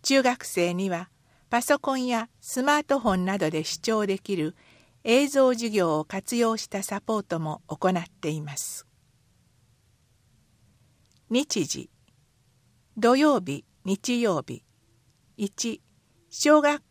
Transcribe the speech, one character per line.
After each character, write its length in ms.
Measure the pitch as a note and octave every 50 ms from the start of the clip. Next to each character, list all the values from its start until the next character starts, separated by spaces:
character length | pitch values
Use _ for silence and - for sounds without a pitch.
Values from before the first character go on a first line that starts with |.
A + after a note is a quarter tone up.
中 200 | - - C4+ C4+
学 220 | B3+ B3+ B3 - -
生 300 | - - F3+ F3 F3 F3
に 160 | F3+ G3 G3
は 200 | F3+ E3 F3+ _ _ _ _ _ _ _ _ _
パ 120 | - A#3+
ソ 160 | A#3+ - C#4+ C#4+
コ 160 | - C#4+ C4+
ン 120 | C4 B3+
や 220 | B3+ A#3+ A3+ A3+ - _ _
ス 220 | - - - B3+
マ 160 | B3+ C#4+ D4 D4+
ー 40 | D4
ト 140 | - C#4 C#4
フ 120 | A3+ A3
ォ 40 | F#3+
ン 80 | F3+ F3+
な 100 | F#3+ G3
ど 140 | G3+ F3 D#3
で 140 | E3+ D#3 D#3
視 160 | - - -
聴 260 | - A3+ A3+ G#3+ G#3
で 120 | G3 F#3+ G3
き 160 | _ - G3
る 200 | F3 D3+ D#3 - _ _ _ _ _ _ _ _ _ _
映 240 | A3+ A#3 C4 C#4+ C#4
像 240 | C#4+ C4+ C4 B3+
授 180 | B3+ A3+ A#3 A3+
業 280 | G#3 G#3 F3+ E3 D#3 D#3
を 60 | D3+
活 320 | _ - G3 - - B3
用 200 | A#3 A#3 A3+ A3
し 100 | A3 -
た 160 | - - G3
サ 180 | G3 - G3+ G3+
ポ 180 | _ - A3 G#3+
ー 40 |
ト 180 | G3 _ F3 E3
も 220 | D#3+ D#3 D3+ - _
行 240 | - D#3+ - - F#3
っ 140 | F#3 F3 E3+ - _ _
て 100 | - D3+
い 100 | D3+ D#3
ま 160 | D3+ D3 C#3+
す。 300 | - - - - - - _ _ _ _ _ _ _ _ _ _ _ _ _ _ _ _ _ _ _ _ _ _ _ _ _ _ _ _ _ _ _ _ _ _ _ _ _ _ _ _ _ _ _ _ _ _ _ _ _
日 380 | A3+ B3 D4 _ - G#3+ D3+
時、 240 | - - - - - _ _ _ _ _ _ _ _ _ _ _ _ _ _ _ _ _ _ _ _ _
土 200 | A3 G#3+ A#3 B3
曜 240 | C4+ D4+ D4+ C#4 A3+
日、 260 | F#3 C#3 C#3 - _ _ _ _ _
日 380 | F3+ G3 - - - A#3+ A#3+
曜 200 | A#3+ G#3+ F3 D3 -
日。 180 | - B2 - _ _ _ _ _ _ _ _ _ _ _ _ _ _ _
一、 460 | - G#3 G3 _ - - A#3 A3 - _ _ _ _ _ _ _ _ _ _
小 320 | - - - D4 D4+ D4+
学 200 | D4 C#4+ D4 D4 _ _